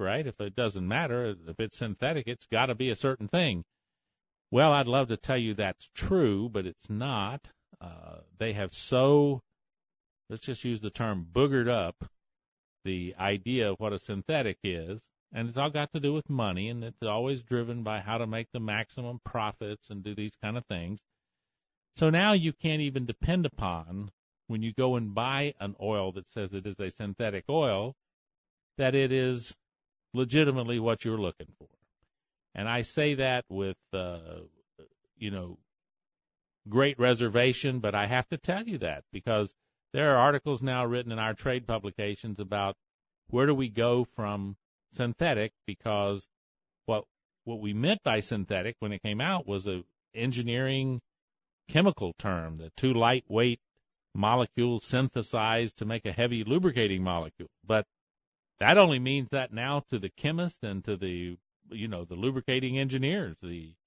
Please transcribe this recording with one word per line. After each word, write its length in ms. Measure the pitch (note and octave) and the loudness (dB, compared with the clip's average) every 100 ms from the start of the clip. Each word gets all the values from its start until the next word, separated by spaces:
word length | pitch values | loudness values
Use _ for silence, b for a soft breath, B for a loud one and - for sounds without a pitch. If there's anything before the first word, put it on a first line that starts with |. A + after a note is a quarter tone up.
right? 260 | F#2+ B2 C#3+ | -2 -2 -4
If 140 | - | -8
it 160 | G#2 A2 | -8 -2
doesn't 300 | A2+ F#2+ F2+ | -2 -2 -2
matter, 480 | B2 D#3+ A#2+ A#2+ F#2 E2 | 0 0 -2 -2 -6 -10
if 140 | E2+ | -8
it's 180 | A2 - | -8 -6
synthetic, 480 | A#2 G2 C3+ D#3 A#2 | -8 -4 -2 -2 -4
it's 200 | B2 - | -10 -2
gotta 240 | A2+ B2+ | 2 2
be 160 | A2+ C3 | 0 -2
a 60 | A2 | 0
certain 320 | C3+ C3 G#2 | 0 -2 -2
thing. 360 | F3 D#3+ F2+ - _ _ _ _ _ _ _ _ | 0 0 -2 -6 _ _ _ _ _ _ _ _
Well, 220 | A#2+ D#3 | 6 6
I'd 160 | C#3+ B2 | 6 4
love 200 | C3 B2 | 2 2
to 80 | A2 | -2
tell 200 | - C3 | -2 0
you 180 | A2+ | 0
that's 360 | G#2 G2 - - | 0 -2 -4 -12
true, 540 | - - F#3+ B2 G2 A#2 | -6 0 4 4 4 0
but 180 | G#2 F#2 | -4 -6
it's 220 | - - | -10 -8
not. 580 | G#2+ C3+ A#2 G2 C#3+ - _ _ - | -6 -4 -2 -4 -6 -12 _ _ -18
Uh, 400 | F2+ E2 D#2+ D#2+ - _ | -18 -16 -18 -20 -20 _
they 160 | A2+ | -4
have 180 | G2+ F#2+ | -2 -6
so, 720 | - - B2+ C3+ D3 C#3+ C3+ - _ _ _ _ _ _ _ - | -6 0 4 8 8 6 2 -6 _ _ _ _ _ _ _ -14
let's 160 | A2 - | -10 -8
just 180 | A#2+ | -6
use 160 | B2 A2+ | -4 -4
the 100 | G#2 | -6
term, 360 | - A2+ F#2+ E2+ | -4 -2 -2 -2
boogered 380 | G#2 C#3+ C3 A#2+ | 2 4 4 2
up 280 | A#2 F2 - - _ _ _ _ _ _ _ | 0 -2 -6 -16 _ _ _ _ _ _ _
the 300 | F#2+ F#2 F2 F#2 | -6 -4 -6 -4
idea 520 | G2 G2+ A#2 B2 G#2+ | -2 -2 -2 0 0
of 80 | F#2 | -2
what 140 | G#2+ | -4
a 60 | G2+ | -4
synthetic 580 | - G2 - D#3 A2+ - | -6 -6 -2 -2 -2 -4
is, 360 | G2 F2 E2+ G#2+ - _ _ | -4 -4 -6 -10 -14 _ _
and 140 | A#2 A#2 | -8 -6
it's 80 | A#2+ | -2
all 100 | D3 | -2
got 240 | D3 D3 | -2 -4
to 80 | D#3+ | -2
do 140 | C#3+ | 0
with 160 | D3+ - | -2 -2
money, 400 | C3+ G#2+ F2+ G#2+ | -2 0 -2 -4
and 120 | A#2+ | -6
it's 200 | A2+ - | -10 -6
always 400 | A2+ G#2+ C3 C3 | -2 0 -2 -4
driven 400 | A#2 B2 A#2 A#2+ | -2 -2 -2 -4
by 180 | A2 G#2+ | -4 -4
how 160 | G2 A#2 | -2 -4
to 100 | A2+ | -2
make 220 | A2+ A#2 | -4 -6
the 80 | B2 | -6
maximum 600 | A2 G#2 A2+ - A#2+ B2 | -4 -4 -4 -8 -10 -8
profits 680 | - A#2+ G#2+ - G#2 G#2+ - | -6 -4 -4 -4 -10 -10 -12
and 120 | G2+ | -10
do 120 | G2+ | -8
these 180 | G#2 G#2+ - | -6 -8 -6
kind 140 | G#2+ A#2+ | -6 -6
of 80 | |
things. 340 | - F2+ E2+ G#2+ _ _ _ _ _ _ _ _ _ - | -6 -6 -6 -8 _ _ _ _ _ _ _ _ _ 2
So 120 | D#3+ | 4
now 240 | E3 G#3 | 6 6
you 220 | G3+ D#3+ | 4 2
can't 260 | - D#3+ D3+ | 0 -2 0
even 240 | C#3+ C3 | 0 -2
depend 400 | A#2+ - - F3+ | -4 -2 0 2
upon, 680 | D3+ - G2 E2+ D#2+ F#2+ G2+ - _ _ - | 0 0 -2 -2 -4 -8 -8 -14 _ _ -8
when 160 | A2 | -4
you 100 | A2+ | -2
go 240 | G#2+ B2+ B2 | 0 2 2
and 180 | G#2+ | 0
buy 380 | G2+ B2 C#3 C#3+ - | -2 0 0 -2 -4
an 160 | G2+ F#2+ | -8 -4
oil 300 | G2 G#2+ F#2+ | -2 0 -2
that 140 | F#2 - | -6 -10
says 260 | A2+ F#2+ | -8 -6
it 120 | G2 G2+ | -6 -8
is 140 | F#2+ | -6
a 100 | F#2+ | -8
synthetic 540 | - G#2 F#2+ A2 G2 - | -6 -8 -4 -4 -4 -2
oil, 440 | D#3 C#3 G2 A#2 - _ _ _ _ _ _ _ - | 0 2 0 -2 -8 _ _ _ _ _ _ _ -2
that 160 | C3 | 2
it 180 | C3+ C3 | 2 2
is 420 | C3 B2+ B2 - - _ _ _ _ _ | 2 2 -2 -6 -16 _ _ _ _ _
legitimately 640 | B2 B2+ D3 D3 C3 A#2 A#2+ | -2 2 4 4 2 0 0
what 240 | A2+ A2+ | 2 0
you're 140 | A2+ A2 | 0 -2
looking 300 | F#2 - F2 _ | -2 -4 -16 _
for. 100 | - _ _ _ _ _ _ _ _ | -20 _ _ _ _ _ _ _ _
And 120 | - G#2+ | -6 -2
I 160 | A#2+ | -2
say 320 | A#2 - D3+ | -2 0 0
that 300 | C3+ C3 B2 - | 2 0 0 -2
with, 260 | F#2+ G2 F2+ _ | -4 -4 -6 _
uh, 480 | F#2+ F2+ E2+ E2 D#2+ E2 _ _ - D#2+ _ _ _ | -6 -6 -8 -12 -16 -18 _ _ -20 -20 _ _ _
you 120 | G#2+ | -8
know, 280 | G2 F2+ E2+ _ _ _ _ _ _ _ _ _ _ G#2 | -6 -8 -12 _ _ _ _ _ _ _ _ _ _ 0
great 300 | A2+ C#3 C3+ | 2 4 4
reservation, 800 | B2 A#2 A#2 A2+ B2+ B2+ C#3 B2+ | 4 4 2 4 4 2 -2 0
but 140 | G#2+ | 0
I 120 | G2+ G2+ | 0 0
have 200 | B2+ - | 0 -2
to 100 | D#3 | -6
tell 240 | - F#3 | -4 -4
you 160 | A#3 D#3 | -4 -6
that 260 | F2 C#2+ - | -6 -6 -10
because 400 | F#2+ A#2+ G#2+ G2+ - _ _ _ | -8 0 0 0 -6 _ _ _
there 220 | C#3 D3 | 0 4
are 40 | C3 | 6
articles 440 | C3+ C#3+ D3+ B2+ | 6 4 -2 -2
now 240 | C3 B2+ A#2+ | 0 0 0
written 260 | B2 A#2 | -2 -2
in 60 | A2+ | -2
our 160 | A2 | -2
trade 320 | G#2+ C3+ B2+ A#2 | -2 -2 -2 -2
publications 760 | A2 G2 G#2 G#2 G2+ A2 G2 | -4 -4 -4 -4 -4 -8 -8
about 360 | F#2+ G2+ G2 - _ _ _ _ - | -4 0 0 -4 _ _ _ _ -2
where 180 | A#2+ C#3 | 2 4
do 80 | |
we 140 | C3+ B2+ | 4 0
go 360 | G#2+ A#2+ A#2+ A#2+ - | 2 4 4 2 -4
from 400 | G#2 G2+ G2 G2+ _ _ _ | -4 -4 -6 -8 _ _ _
synthetic, 600 | - A#2+ - E3 A2+ A2 - - | -4 -4 0 0 2 -2 -6 -12
because 600 | F#2+ A2+ G#2 G2+ G2+ - _ _ _ _ _ - | -8 -2 0 0 -2 -8 _ _ _ _ _ -4
what, 180 | G#2+ - _ _ _ | -4 -4 _ _ _
what 160 | - A2+ | -10 -6
we 140 | G#2 | -4
meant 280 | G#2 D3 G#3 | 0 0 0
by 180 | C3+ A2 | 2 0
synthetic 560 | - G#2+ F#2 F#2+ G2+ - | 0 -4 -2 -2 -2 -6
when 140 | G#2+ | -6
it 100 | G2+ | -4
came 180 | G#2+ G#2 | -4 -2
out 260 | D#3+ F#3 A#2+ | -2 -2 -2
was 200 | G2 G2+ | -4 -4
a 160 | F#2 - _ _ | -6 -8 _ _
engineering 840 | A2+ B2 B2 A#2 A#2+ C3 C3+ C3+ B2 - _ _ _ _ _ - | -4 -2 0 -2 -2 0 0 -2 -4 -8 _ _ _ _ _ 0
chemical 460 | D#3 G3 - F#2 - | 4 4 2 -4 -4
term, 380 | G#2 F2+ E2 D#2+ | -2 -2 -4 -8
the 140 | E2 - | -12 0
two 180 | C3 | 2
lightweight 640 | A#2 A#2 B2+ - G#2+ B2 A#2+ _ _ _ _ _ | 6 6 4 2 2 2 2 _ _ _ _ _
molecules 680 | F#2+ G#2 B2 A#2 - A#2+ A#2 | 0 4 4 2 2 2 0
synthesized 920 | - B2+ C3 B2+ G#2+ A#2 A2 A2+ A2+ - | 0 0 2 0 -2 0 2 2 0 -4
to 60 | |
make 220 | G#2+ A#2 G#2 | -6 -4 -4
a 60 | |
heavy 300 | F2 A#2+ A#2+ | 0 0 0
lubricating 600 | G#2+ D#3+ F#3 B2 G#2+ F#2+ | 2 4 4 4 2 2
molecule. 460 | F#2 E2+ D#2+ - F2 _ | 0 0 -4 -10 -16 _
But 220 | F#2 G#2+ - _ _ _ _ _ _ _ | 0 2 0 _ _ _ _ _ _ _
that 200 | G#2+ F#3+ | 8 8
only 200 | F3+ C3 | 8 6
means 300 | B2+ C#3 B2 | 2 0 0
that 220 | C3+ B2+ | -4 -2
now 320 | A2 C3 C#3+ - | -4 -2 -2 -2
to 80 | B2 | -4
the 100 | F#2+ | -4
chemist 500 | - D3 E3 F3 - | -4 -2 0 -2 -4
and 200 | A2 G2 | -6 -4
to 120 | A2 F#2+ | -4 -4
the, 400 | F#2+ F2+ F2 F2 _ _ _ | -2 -4 -6 -8 _ _ _
you 180 | A2 A2 | -8 -6
know, 160 | F#2 F2 | -6 -8
the 100 | F2 | -4
lubricating 640 | A#2+ C3 B2+ C3 C3 C3 | -2 -2 -2 -2 0 0
engineers. 580 | C3+ C3 C3+ G3 A#2 D#2+ | 0 0 0 -2 -4 -8
The, 320 | F2+ E2+ D#2+ - | -10 -10 -12 -20